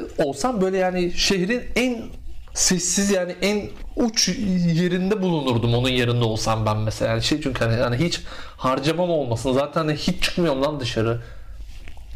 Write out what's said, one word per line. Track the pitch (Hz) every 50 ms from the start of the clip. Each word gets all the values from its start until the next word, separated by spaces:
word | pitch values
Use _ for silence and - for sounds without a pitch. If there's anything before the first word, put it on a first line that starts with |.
| - - - -
olsam | 160 139 135 - - - 254 196
böyle | 190 185 190 190
yani | 185 185 180 180 180 180
şehrin | - - - - 202 180 180 190 247 240 240 - -
en | 214 247 254 240 220 - - - - - - - - - - -
sessiz | - - - 185 170 - - - 202 202 202
yani | 202 180 180 175 175 -
en | 185 202 208 208 185 - - - - - -
uç | - 247 226 220 - - 185 180 - 208 190 185 180 175 170 165
yerinde | 165 180 180 180 180 185 190 214 196
bulunurdum | 185 185 170 151 135 131 120 113 117 117 117
onun | 120 127 131
yerinde | 127 123 120 120 120 120 117
olsam | 110 110 113 - 113 110 110 110
ben | 107 107
mesela. | 110 - 110 - - 117 113
Yani | 113 113
şey | 117 - 156 147
çünkü | - 139 123 - 117
hani, | 113 117
hani | 120 123 120 120
hiç | 123 165 175 - - - - - - - - -
harcamam | - - 131 131 139 135 156 160 170 180 175
olmasın. | 165 151 135 123 113 - - 131
Zaten | 127 139 143 147 - 170 156
hani | 151 151
hiç | 147 - 185 180 -
çıkmıyorum | - - - 180 170 156 135 131
lan | 135 151 151 139
dışarı. | 123 117 - 113 110 113 117 120 - - - - - - - - - - - - - - - - - - -